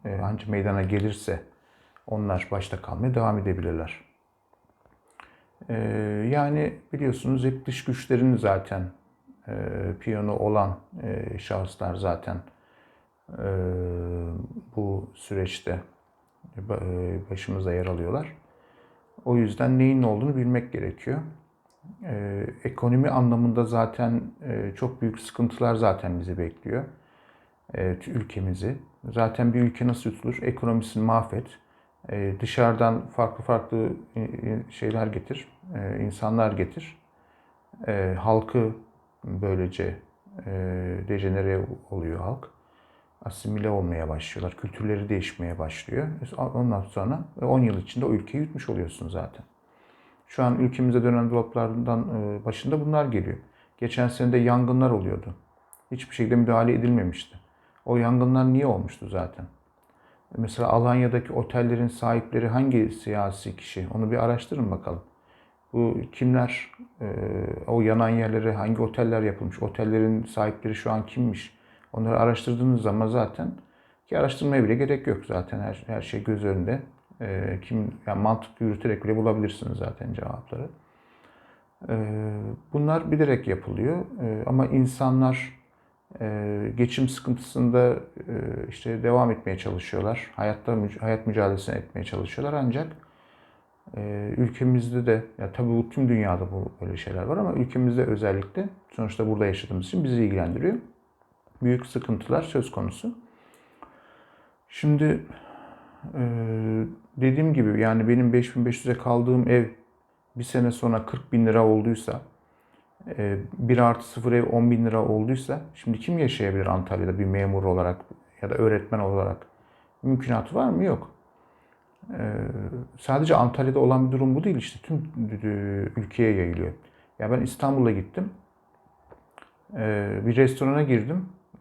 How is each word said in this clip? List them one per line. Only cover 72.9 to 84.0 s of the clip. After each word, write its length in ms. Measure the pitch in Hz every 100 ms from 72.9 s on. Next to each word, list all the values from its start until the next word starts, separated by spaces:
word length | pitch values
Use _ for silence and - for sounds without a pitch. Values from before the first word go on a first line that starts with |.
| 104 110
zaten, 440 | 120 110 - - - - _ _ _ -
ki 120 | 151
araştırmaya 440 | 139 - 147 139
bile 120 | 107 117
gerek 320 | 135 139 -
yok 180 | 104 -
zaten. 340 | 95 92 101
Her, 240 | 104 101 -
her 140 | 110
şey 220 | - 107
göz 220 | 104 104 101
önünde. 360 | 95 90 135 - - _ -
E, 380 | 113 95 101 92
kim, 300 | - 113 104 - -
yani 140 | 98
mantık 400 | 107 110 - -
yürüterek 420 | 113 104 117 101
bile 120 | 104 110
bulabilirsiniz 640 | 110 110 104 - - -
zaten 360 | - - -
cevapları. 560 | 113 - 127 - 120 143 - _ _ _ _ _ _ _ _ _ _ -
E, 60 | 113 107 107 107 104 104 - -
bunlar 380 | 147 147 160 160
bilerek 360 | 156 151 127 131
yapılıyor. 500 | 95 - 104 135
E, 460 | 175